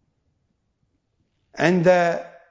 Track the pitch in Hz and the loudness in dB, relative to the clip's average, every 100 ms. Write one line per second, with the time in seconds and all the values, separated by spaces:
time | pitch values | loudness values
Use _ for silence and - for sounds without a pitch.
0 | _ _ _ _ _ _ _ _ _ _ | _ _ _ _ _ _ _ _ _ _
1 | _ _ _ _ _ - 151 180 170 180 | _ _ _ _ _ -4 -2 0 2 2
2 | 170 170 - - _ | 0 -4 -10 -20 _